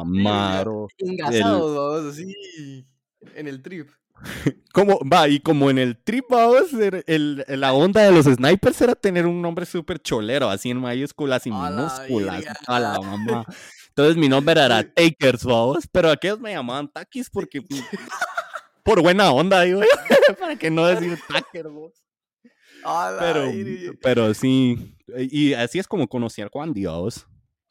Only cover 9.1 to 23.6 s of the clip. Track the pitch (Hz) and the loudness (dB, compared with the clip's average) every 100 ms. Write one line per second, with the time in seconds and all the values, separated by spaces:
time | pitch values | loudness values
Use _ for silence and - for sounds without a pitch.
9.1 | 175 170 175 170 165 175 180 156 165 - | 0 0 -2 -4 -6 -6 -6 -6 -10 -4
10.1 | 123 107 139 117 101 123 123 123 123 139 | -4 -2 -2 -2 -2 -4 -6 -4 -6 -6
11.1 | - 143 127 127 101 92 - 156 131 135 | -6 -4 -4 -4 -6 -6 -6 -6 -8 -6
12.1 | 117 95 92 76 - - 123 113 95 95 | -4 -4 -6 -10 -14 -6 -4 -2 -4 -6
13.1 | 104 113 117 113 - - - - - 151 | -8 -6 -6 -8 -16 -20 -20 -8 0 2
14.1 | 165 143 135 147 160 131 113 104 - 165 | 4 2 2 2 4 4 2 0 2 2
15.1 | - 135 123 127 117 120 170 - 185 165 | 2 0 2 0 2 2 -2 -2 2 2
16.1 | 147 180 214 226 170 120 135 147 156 - | 2 -2 -6 -8 -8 -6 -8 -10 -14 -14
17.1 | 254 247 202 - 143 - 277 247 202 - | -12 -10 -10 -8 -12 -10 -10 -10 -14 -12
18.1 | - - - - - - _ - 208 165 | -10 -8 -8 -12 -16 -20 _ 0 4 4
19.1 | 190 185 131 185 190 180 190 440 571 - | 4 4 2 4 4 4 4 2 2 4
20.1 | 554 554 196 349 294 160 160 170 175 175 | 4 4 2 -6 -6 -2 2 2 2 -2
21.1 | 170 - 151 - 170 156 151 160 _ _ | -8 -6 -6 -6 -12 -16 -16 -20 _ _
22.1 | _ _ _ _ _ _ - 151 165 185 | _ _ _ _ _ _ -14 -6 -4 -4
23.1 | 190 170 156 131 110 | -4 -2 -2 -2 -6